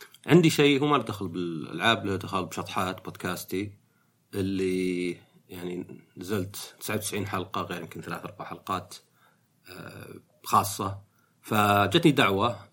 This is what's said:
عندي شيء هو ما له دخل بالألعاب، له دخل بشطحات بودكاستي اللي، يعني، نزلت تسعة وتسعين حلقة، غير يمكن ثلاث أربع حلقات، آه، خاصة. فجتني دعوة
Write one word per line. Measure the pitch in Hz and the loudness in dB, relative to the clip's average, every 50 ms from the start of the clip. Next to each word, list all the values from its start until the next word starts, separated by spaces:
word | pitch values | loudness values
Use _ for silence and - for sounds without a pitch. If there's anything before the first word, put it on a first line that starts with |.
| - - _ _ - 120 | -20 -20 _ _ 2 6
عندي | 147 180 165 156 | 8 8 8 8
شيء | - - 147 143 143 131 | 6 6 6 6 6 4
هو | 147 147 | 4 4
ما | 147 131 | 2 2
له | 110 | 2
دخل | - 104 - 101 87 | -2 -6 -6 -6 -6
بالألعاب، | 82 90 87 85 82 78 64 - - 82 92 113 113 104 101 | -4 -4 -4 -4 -4 -6 -8 -8 -6 0 2 2 2 2 0
له | 101 95 | -2 -2
دخل | 92 - - 98 95 90 | -2 -4 -4 -4 -4 -4
بشطحات | 82 - - - - - 104 95 92 92 - - | -4 -6 -8 -8 -6 -4 -2 -2 -2 -4 -6 -10
بودكاستي | 90 85 - - 92 87 - - - 90 92 104 104 101 _ _ _ _ _ _ _ _ _ _ _ - | -14 -12 -8 -6 -6 -6 -6 -6 -6 -4 -4 -4 -6 -8 _ _ _ _ _ _ _ _ _ _ _ -4
اللي، | 101 95 95 98 95 95 92 92 92 92 92 90 90 90 87 85 - - _ _ _ _ - | -2 -2 0 0 0 0 0 0 0 0 0 0 -2 -2 -4 -6 -8 -12 _ _ _ _ -18
يعني، | 95 90 87 90 90 87 - - - - - _ _ - | -14 -10 -8 -8 -6 -8 -8 -10 -14 -18 -20 _ _ -14
نزلت | 90 87 110 98 92 101 - - - - - - | -8 -4 -2 -2 -2 -4 -8 -12 -14 -14 -14 -12
تسعة | - - 104 | -8 -6 -4
وتسعين | 107 104 - - 101 95 98 | -4 -4 -4 -4 -4 -4 -4
حلقة، | 98 95 90 - - 98 | -4 -6 -6 -4 -4 -6
غير | 90 - 90 85 | -4 -4 -6 -8
يمكن | 85 80 - 87 | -10 -10 -12 -12
ثلاث | 80 87 85 82 - | -10 -10 -10 -10 -10
أربع | 85 - - - | -12 -12 -14 -14
حلقات، | - - - - - 95 90 95 - - - _ _ _ _ _ _ _ _ _ _ _ _ _ 92 | -14 -14 -12 -8 -6 -4 -4 -6 -8 -14 -20 _ _ _ _ _ _ _ _ _ _ _ _ _ -20
آه، | 92 92 - - - - - - 104 104 - _ _ _ - | -18 -16 -16 -14 -14 -14 -14 -14 -16 -18 -20 _ _ _ -2
خاصة. | - - 107 95 - - - 104 98 101 98 - _ _ _ _ _ _ _ | 2 2 4 4 2 -2 -4 -4 -4 -6 -8 -12 _ _ _ _ _ _ _
فجتني | - - 110 107 104 104 104 101 101 98 - 170 165 165 | -6 -2 2 4 4 6 6 4 4 4 4 4 6 6
دعوة | 135 127 117 98 98 95 107 123 120 - - - | 6 6 4 4 4 2 2 0 -2 -4 -12 -12